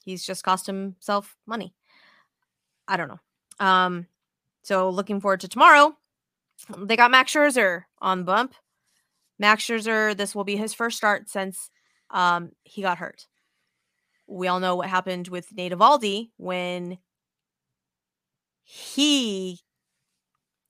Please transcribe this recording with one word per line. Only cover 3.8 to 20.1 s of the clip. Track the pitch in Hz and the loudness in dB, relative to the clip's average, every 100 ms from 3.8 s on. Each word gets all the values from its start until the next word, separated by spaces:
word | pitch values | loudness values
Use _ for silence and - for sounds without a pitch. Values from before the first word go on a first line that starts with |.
| 180 175 175 _ _ _ _ _ | 2 -2 -10 _ _ _ _ _
so | - 196 185 | -4 0 0
looking | 180 190 202 | -2 -4 -4
forward | 196 190 | 0 -2
to | 185 | -2
tomorrow. | 226 330 294 294 294 _ _ _ _ _ _ - 208 | 4 8 8 8 2 _ _ _ _ _ _ -20 -12
They | 196 226 | -2 4
got | 240 | 6
Max | 262 262 | 6 4
Scherzer | 302 294 247 202 175 - - | 2 2 2 0 0 -10 -8
on | 190 185 | -4 -2
bump. | 180 196 254 _ _ _ _ _ _ _ _ - | 0 0 -2 _ _ _ _ _ _ _ _ -2
Max | 208 214 | 2 2
Scherzer, | - 226 214 220 214 196 | 0 -4 -2 0 0 -2
this | 202 | -6
will | 208 | -6
be | 196 202 | -6 -4
his | 220 | -6
first | - 233 226 | -6 -6 -2
start | 220 202 - | 0 0 -4
since, | 202 190 185 - _ _ _ _ | -8 -8 -8 -16 _ _ _ _
um, | 190 180 175 170 _ | 0 2 0 -4 _
he | _ - | _ -8
got | 190 175 | -4 -4
hurt. | 175 - - _ _ _ _ _ _ _ _ _ - | -8 -16 -20 _ _ _ _ _ _ _ _ _ -18
We | 190 180 | -6 -2
all | 180 | -2
know | 185 180 | 0 -2
what | 180 | -2
happened | 185 185 180 180 | -2 -2 -6 -8
with | 180 170 | -12 -12
Nate | - 180 | -10 -6
Eovaldi | 175 220 285 220 196 226 - | 4 6 6 0 -6 -8 -14
when | 180 180 180 180 175 180 _ _ _ _ _ _ _ _ _ _ _ _ _ _ _ _ | -8 -6 -6 -6 -10 -12 _ _ _ _ _ _ _ _ _ _ _ _ _ _ _ _
he | _ - - - 294 285 233 196 185 180 _ _ _ _ _ | _ -20 -10 0 2 2 0 -4 -8 -10 _ _ _ _ _